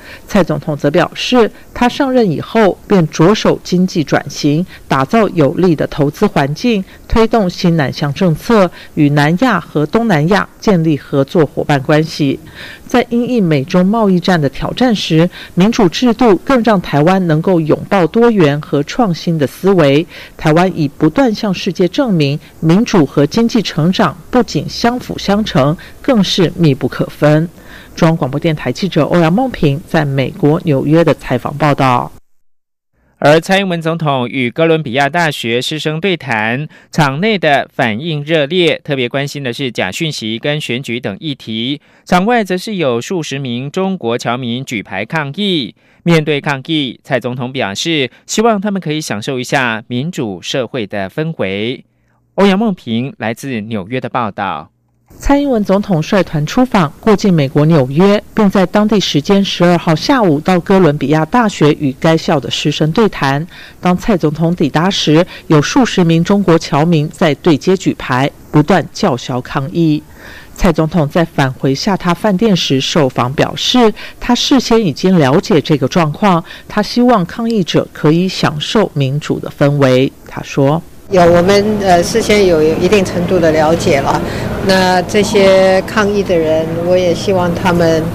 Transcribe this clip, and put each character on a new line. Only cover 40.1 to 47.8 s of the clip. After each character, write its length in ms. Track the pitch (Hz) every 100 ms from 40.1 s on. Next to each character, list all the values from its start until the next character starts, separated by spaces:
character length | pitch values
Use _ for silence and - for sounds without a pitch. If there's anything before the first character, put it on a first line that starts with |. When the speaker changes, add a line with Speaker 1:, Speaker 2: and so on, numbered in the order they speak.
Speaker 2:
息 260 | 139 110 113
跟 220 | 143 151
选 220 | 147 120
举 180 | 139 117
等 160 | 123 95
议 160 | 156
题， 460 | 139 - 110 120 147 _ _
场 220 | - 180 196
外 180 | 240
则 140 | 196 185
是 160 | 202
有 260 | 202 147 117
数 220 | - 190
十 160 | 151 139
名 320 | 135 120 139
中 260 | 185 190 185
国 220 | 117 120
侨 180 | 127 123
民 260 | 123 120
举 200 | 131 107
牌 240 | 95 95 107
抗 260 | 165 139
议。 400 | 143 208 170 110 - _ _
面 200 | - 165
对 200 | 151 147
抗 200 | 151 135 135
议， 340 | 156 135 -
蔡 160 | - 135
总 160 | 120
统 160 | 127 123
表 240 | 131 104
示， 360 | 98